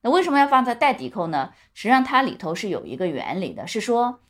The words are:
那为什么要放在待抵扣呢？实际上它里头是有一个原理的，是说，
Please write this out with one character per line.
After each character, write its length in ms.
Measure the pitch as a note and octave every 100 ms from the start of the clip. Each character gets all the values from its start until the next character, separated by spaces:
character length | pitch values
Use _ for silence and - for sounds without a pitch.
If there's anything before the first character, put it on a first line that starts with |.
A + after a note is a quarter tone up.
那 80 | A#3
为 120 | F4
什 120 | E4+
么 60 | C#4
要 80 | C#4
放 180 | C4 B3
在 100 | A#3+
待 180 | C#4+
抵 160 | A#3+ B2+
扣 180 | G#3 E3
呢？ 260 | D3+ C3+ _ _
实 100 | -
际 60 | G#3
上 140 | C4
它 180 | B3+ C4
里 140 | C4 -
头 180 | E3
是 160 | E3+ G#3
有 160 | D3+ D#2
一 120 | B2+
个 100 | F3+
原 320 | C#3 - E3+
理 140 | D#3
的， 120 | E2 C3
是 140 | A3
说， 400 | A3+ A#3 A#3+ B3